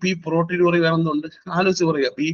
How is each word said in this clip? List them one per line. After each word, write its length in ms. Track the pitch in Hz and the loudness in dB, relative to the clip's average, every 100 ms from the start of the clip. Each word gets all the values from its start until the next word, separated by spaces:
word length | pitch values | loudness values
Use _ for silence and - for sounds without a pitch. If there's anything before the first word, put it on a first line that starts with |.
പി, 100 | 185 175 160 | -4 -4 -2
proteinuria 540 | 165 170 180 175 170 160 | -2 0 2 2 4 2
വേറെ 120 | 165 | 2
എന്തുണ്ട്? 280 | 165 294 160 - 185 170 | 0 -2 -6 -14 -6 0
ആലോചിച്ച് 280 | 190 180 165 | 0 2 0
പറയുക. 220 | 151 127 - | 0 -2 -2
ബി 100 | 156 | -4